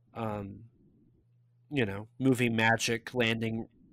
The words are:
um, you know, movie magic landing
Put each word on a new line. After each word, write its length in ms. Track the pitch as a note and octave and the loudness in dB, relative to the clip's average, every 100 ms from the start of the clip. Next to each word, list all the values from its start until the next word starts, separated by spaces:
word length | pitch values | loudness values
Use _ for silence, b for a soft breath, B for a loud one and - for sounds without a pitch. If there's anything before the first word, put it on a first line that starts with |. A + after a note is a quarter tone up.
| _ | _
um, 460 | A#2 A2+ G#2 G2 G2+ A2+ _ _ _ _ _ _ _ _ _ _ | -10 -6 -6 -10 -14 -20 _ _ _ _ _ _ _ _ _ _
you 140 | D3 | -2
know, 220 | A2 G2 A2 - | -2 -2 -10 0
movie 300 | C3 B2 B2 | 2 4 2
magic 640 | A2+ A2+ A2+ - A2+ - | 4 4 4 0 -4 -4
landing 560 | B2 A2+ A2+ A2+ A2+ A2+ _ _ | 0 0 0 -2 -6 -8 _ _